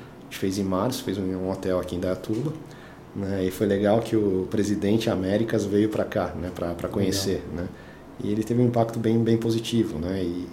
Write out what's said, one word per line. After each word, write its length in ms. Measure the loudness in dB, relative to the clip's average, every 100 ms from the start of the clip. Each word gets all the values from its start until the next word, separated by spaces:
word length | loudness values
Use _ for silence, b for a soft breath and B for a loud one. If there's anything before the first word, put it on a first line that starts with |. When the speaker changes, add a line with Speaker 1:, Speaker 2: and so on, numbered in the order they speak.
| B B
Speaker 1:
A 20 | -14
gente 140 | -4
fez 180 | -2 0
em 60 |
março, 400 | 0 2 0 -2
fez 140 | -4 -2
um, 60 |
um 280 | -2 -2 -2
hotel 280 | -2 0 0
aqui 160 | -2 -2
em 40 |
Dayatuba, 540 | -2 -2 -2 -4 -4 -6 B B B B -14 -8
né? 300 | -4 0 0
E 60 |
foi 160 | 2 2
legal 320 | 4 6 4
que 160 | 4 2
o 320 | 2 2 0
presidente 600 | 0 2 2 2 2 2
Américas 560 | 0 2 2 2 0 2
veio 240 | 4 2
pra 160 | 2 -2
cá, 280 | -2 -2 -4
né? 80 | -8 -4
Pra, 180 | -4
pra 140 | -4 -4
conhecer, 560 | 0 0 0 0 -2 -4
Speaker 2:
Legal. 120 | -8
Speaker 1:
né? 40 | -8 B B B B -8
E 80 | -2
ele 120 | -2
teve 180 | 0 4
um 40 | 4
impacto 320 | 4 2 2
bem, 220 | 2 4
bem 180 | 4 4
positivo, 600 | 4 0 2 2 2 0
né? 240 | -4 -2
E 240 | -2 -4 -4